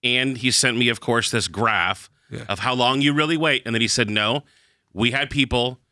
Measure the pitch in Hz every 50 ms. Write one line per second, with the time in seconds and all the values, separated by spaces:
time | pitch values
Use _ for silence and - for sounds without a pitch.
0 | - 123 123 123 131 135 135 120 110 127 117 - - 131 120 117 123 117 117 -
1 | - - 120 117 113 - - 117 98 - 80 95 113 113 110 98 85 90 98 -
2 | - - _ _ _ _ - - 117 - 101 101 - 127 127 127 123 120 131 135
3 | 160 147 147 147 151 151 170 160 160 160 143 131 - 113 113 113 117 107 - -
4 | 120 104 104 107 104 107 120 143 143 _ _ _ _ _ _ _ _ _ _ 90
5 | 107 120 117 135 143 143 - 143 135 117 - 123 120 127 127 - _ _